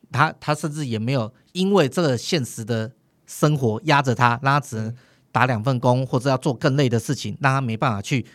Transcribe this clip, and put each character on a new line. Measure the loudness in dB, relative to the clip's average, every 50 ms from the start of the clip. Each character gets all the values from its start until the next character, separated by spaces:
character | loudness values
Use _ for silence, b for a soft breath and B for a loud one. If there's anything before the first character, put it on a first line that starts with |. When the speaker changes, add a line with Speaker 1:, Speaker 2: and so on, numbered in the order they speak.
| _ -4
Speaker 1:
他， | 0 0 0 0 0 -4
他 | -4 -4 -4
甚 | -2 -4 -6
至 | -6 -6 -6
也 | -4 -4 -4
没 | -2 0
有 | 0 -2 -2 -4 b b b b
因 | b -2 0 4 4
为 | 4 4
这 | 4 2 2
个 | 2 2 2
现 | 0 -2 -2 -2 -2
实 | -2 -2 -8 -8 -6
的 | -4 -2 -2 -4 -6 -10 _ _ _ _ _ _
生 | -16 -4 0 2 2 2
活 | 2 0 0 0 0 0
压 | 2 2 2
着 | 4 2 2
他， | 4 4 2 2 2
让 | 0 0 0
他 | 0
只 | 0 -4 -6
能 | -6 -6 -6 -8 b b b b b b b
打 | -2 0 2
两 | 2 0 0 0
份 | 0 0 2
工， | 2 2 2 2
Speaker 2:
嗯。 | 0
Speaker 1:
或 | -2 -2 -2
者 | 0 0
要 | 0
做 | 0 0 -2
更 | -2 0 0 0 2
累 | 2 2 2
的 | 2 0
事 | -2 -2 -6
情， | -6 -6 -8 -6 -2
让 | 0 0 0
他 | 0
没 | -2 -2 -2
办 | -2 -2 -2
法 | -2 -2
去 | -4 -2 -2 -2 -4 b